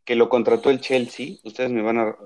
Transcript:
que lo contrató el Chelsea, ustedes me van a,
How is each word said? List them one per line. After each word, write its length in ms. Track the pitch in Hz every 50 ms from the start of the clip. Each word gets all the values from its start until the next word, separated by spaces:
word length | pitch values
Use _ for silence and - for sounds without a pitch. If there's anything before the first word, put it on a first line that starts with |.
| _
que 100 | - 120
lo 140 | 117 117 113
contrató 400 | 127 120 110 117 113 110 - 135
el 100 | 135 127
Chelsea, 560 | - - 131 127 120 123 - - 123 - 98 - -
ustedes 280 | 113 104 - 127 127
me 100 | 123 113
van 160 | 107 113 117 117
a, 180 | 113 107 107 - -